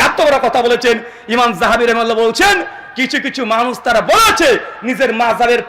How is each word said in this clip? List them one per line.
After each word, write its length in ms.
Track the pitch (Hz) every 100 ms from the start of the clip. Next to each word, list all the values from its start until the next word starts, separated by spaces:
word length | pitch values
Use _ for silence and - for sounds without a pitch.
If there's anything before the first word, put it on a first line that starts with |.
| 247
এত 120 | - 302
বড় 120 | 269 247
কথা 140 | 254 240
বলেছেন। 280 | 240 240 226 - - -
ইমাম 160 | 233 240 175
যাহাবী 240 | 220 233 233
রাহিমাহুল্লাহ 340 | 226 226 220 226
বলছেন, 300 | 226 392 381 330 - - -
কিছু 200 | 254 285 277
কিছু 160 | - 220
মানুষ 220 | 226 247 240 247
তারা 160 | 226 175
বলেছে 380 | 403 440 403 302 202 - - 226
নিজের 240 | 233 254 220
মাযহাবের 420 | 233 220 233 240